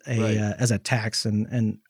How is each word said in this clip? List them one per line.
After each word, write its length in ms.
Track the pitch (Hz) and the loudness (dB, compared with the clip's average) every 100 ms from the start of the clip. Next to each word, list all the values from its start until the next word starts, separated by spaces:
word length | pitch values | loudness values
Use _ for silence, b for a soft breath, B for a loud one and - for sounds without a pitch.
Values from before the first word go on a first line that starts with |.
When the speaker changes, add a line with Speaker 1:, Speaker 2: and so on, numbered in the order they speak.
| - | -4
Speaker 1:
a, 120 | 117 | 0
Speaker 2:
Right. 180 | 110 107 | 2 2
Speaker 1:
uh, 160 | 104 101 | 0 0
as 100 | 120 | 0
a 80 | 104 | 0
tax 480 | - 123 110 - - | 0 -2 0 -2 0
and, 220 | 104 107 | 0 0
and, 280 | 123 110 107 _ | 0 0 -2 _